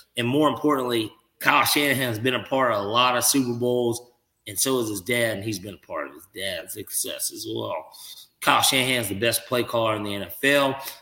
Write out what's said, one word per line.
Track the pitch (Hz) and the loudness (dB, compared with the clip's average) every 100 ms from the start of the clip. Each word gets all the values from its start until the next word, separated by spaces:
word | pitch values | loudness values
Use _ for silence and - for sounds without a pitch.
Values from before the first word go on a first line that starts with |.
| - - | -10 -4
And | 120 | 0
more | 139 151 | 2 2
importantly, | 120 151 139 123 120 110 - _ _ | 2 0 0 0 -2 -2 -8 _ _
Kyle | 139 143 127 | 2 4 4
Shanahan | 151 147 127 127 | 2 2 2 0
has | 110 | 0
been | 123 123 | -2 -2
a | |
part | 98 135 127 | -2 0 2
of | 107 | 0
a | 101 | 0
lot | 117 127 123 | 2 2 2
of | |
Super | 117 139 123 120 | 2 2 2 0
Bowls, | 123 123 120 117 - _ _ _ - | 0 2 2 -2 -8 _ _ _ -10
and | 98 | -2
so | 139 131 | 0 2
is | 110 | 0
his | 101 | -4
dad, | 87 120 113 101 | -2 2 2 0
and | |
he's | 107 98 | -4 -6
been | 101 90 | -8 -14
a | - | -10
part | 82 71 | -8 -8
of | |
his | 71 - 87 | -12 -18 -10
dad's | 98 87 85 | -6 -6 -10
success | - - - - 71 - | -12 -8 -6 -6 -6 -8
as | - 110 | -8 -8
well. | 113 107 85 - - - - - _ | -6 -4 -6 -10 -18 -20 -20 -20 _
Kyle | - 127 | 2 4
Shanahan | 113 135 127 127 | 4 2 2 0
is | 110 | 0
the | 98 | 0
best | 117 113 - | 0 0 -2
play | 123 | -2
caller | 117 117 113 107 | 0 0 0 0
in | |
the | 104 | -4
N | 101 | -6
F | 92 - | -8 -2
L, | 139 143 135 131 - - | 4 4 4 0 -8 -14